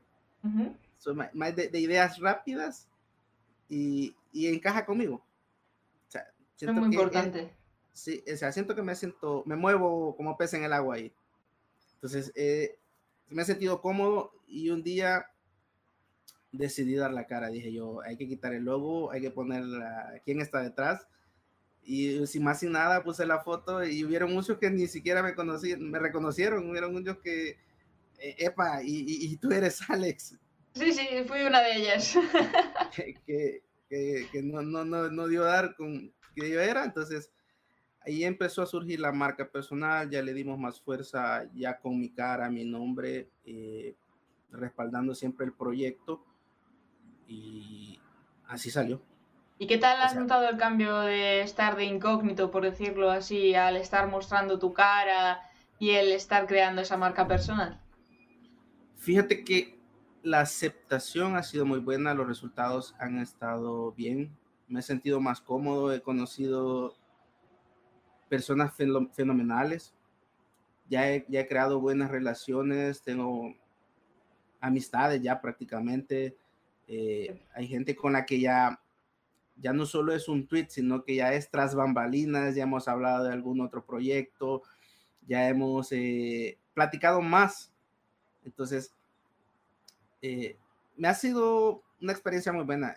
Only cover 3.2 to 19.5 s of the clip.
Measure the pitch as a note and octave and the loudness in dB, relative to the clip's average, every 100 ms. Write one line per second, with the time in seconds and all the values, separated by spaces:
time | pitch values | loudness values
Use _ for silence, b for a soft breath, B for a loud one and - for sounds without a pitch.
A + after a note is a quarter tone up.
3.2 | _ _ _ _ _ D3 C#3+ C#3 C#3 - | _ _ _ _ _ -4 -2 -2 -4 -8
4.2 | _ D#3 E3 D#3+ F#3+ G#3+ G#3+ G#3 G#3 A#2+ | _ -2 0 0 0 0 -2 -2 -2 -4
5.2 | _ _ _ _ _ _ _ _ _ - | _ _ _ _ _ _ _ _ _ -14
6.2 | - _ _ _ D#3 A3+ A3+ F#3 F#3 F3+ | -14 _ _ _ -2 2 4 4 4 2
7.2 | F#3 E3+ E3 - _ _ _ - - D#3+ | 0 -4 -10 -16 _ _ _ -14 -8 -8
8.2 | - D3+ C#3+ E3 G3+ G#3+ F#3 F3 F3+ - | -8 -4 -4 -2 -4 -4 -4 -6 -8 -8
9.2 | D3+ C#3+ D3+ D#3 F#3 G3+ F3+ E3+ D#3 - | -4 -4 -4 0 4 4 4 2 -2 -4
10.2 | D3+ D3+ E3+ D#3+ D3+ C#3+ C3 A#2 A2+ _ | -6 -2 -2 -2 0 0 0 -4 -8 _
11.2 | _ _ _ _ _ _ _ _ C3 C#3 | _ _ _ _ _ _ _ _ -8 -6
12.2 | C3+ - D3 D3 D3+ - _ _ _ _ | -6 -2 0 2 -2 -6 _ _ _ _
13.2 | _ D#3+ E3+ G3 F#3+ F3+ F#3 G3 G3+ G#3 | _ -4 -2 0 0 0 0 2 2 2
14.2 | - _ _ D3+ E3 E3+ E3 F3+ F#3 F#3 | -2 _ _ -6 -2 -2 -2 0 2 0
15.2 | - _ _ _ _ _ _ _ _ _ | -2 _ _ _ _ _ _ _ _ _
16.2 | - _ _ C3 C#3+ C#3+ B2+ C3+ C3+ B2+ | -20 _ _ -6 -4 -2 0 0 0 -2
17.2 | A2+ A#2+ A2+ A#2 A#2+ A2+ A2+ A2 A#2 A#2 | -6 -6 -6 -8 -8 -8 -8 -10 -12 -10
18.2 | C3 C3 B2+ A#2+ B2 C3+ D3 E3 D#3 C3 | -10 -6 -6 -4 -2 -2 -2 -4 -4 -4
19.2 | C3 C3 B2+ | -6 -6 -6